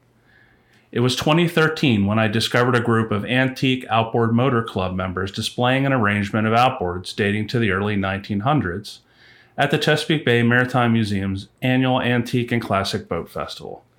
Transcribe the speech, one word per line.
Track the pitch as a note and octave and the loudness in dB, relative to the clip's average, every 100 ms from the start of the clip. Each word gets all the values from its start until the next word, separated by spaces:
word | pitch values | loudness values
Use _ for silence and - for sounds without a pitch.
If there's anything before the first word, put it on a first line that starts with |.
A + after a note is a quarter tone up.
| _ _ _ _ _ _ _ _ _ | _ _ _ _ _ _ _ _ _
It | - | -2
was | B2 B2 | 0 0
twenty | - D#3 E3+ | 2 2 2
thirteen | E3 D#3+ D#3 D3 A2 G2 | 2 2 2 2 4 2
when | A2 | 2
I | A2 | 2
discovered | A2+ - B2 B2 B2 | 0 0 0 2 2
a | |
group | A2+ A2+ A2+ | 2 0 0
of | G#2 G2+ | -2 -2
antique | B2 C3 C3 C3+ B2+ - | 0 0 0 -2 -2 0
outboard | A2 A2+ B2 A2+ A#2 | 0 0 0 2 2
motor | C3 B2 | 2 0
club | A2+ - F#2 | -2 -4 -4
members | F#2 F#2 F#2 F#2+ | -2 -4 -4 -6
displaying | G2 A2 - B2 C3 C#3 | -6 -8 -2 0 2 0
an | |
arrangement | C3+ G#2 G#2 G2+ A2 A2 | 0 2 0 0 0 2
of | |
outboards | A2+ B2+ - F2+ F2+ F#2 - | 4 2 2 -4 -6 -10 -2
dating | G2+ G#2 G#2 | -2 0 -2
to | B2 | 0
the | A2+ | 0
early | F#2 G#2 G2+ | 0 0 -2
nineteen | G2 G2 G2 G#2 | -2 -4 -4 -4
hundreds | G#2 D3+ F#2+ F2 A2+ - _ _ - - _ - | 0 0 0 -6 -10 -18 _ _ -20 -20 _ -4
at | C#3+ | 0
the | D#3+ | 0
Chesapeake | - D3+ - D#3 C#3 | 2 0 0 -2 2
Bay | A#2+ | 2
Maritime | A#2 A#2+ B2+ C3 A#2+ | 4 2 2 2 2
Museum's | A2+ G#2+ G2+ G2 F#2+ G#2 _ | 2 2 -2 -2 -4 -8 _
annual | B2+ B2+ C3 B2+ | 0 2 2 0
Antique | A#2+ A#2+ A#2 B2+ A#2+ | 0 0 0 -2 -2
and | A#2+ | -2
Classic | A2 G2 G2 G#2 - | 0 0 0 -4 -6
Boat | E2+ - | -8 -6
Festival. | - D2+ - A1 G1+ _ | -10 -10 -10 -14 -16 _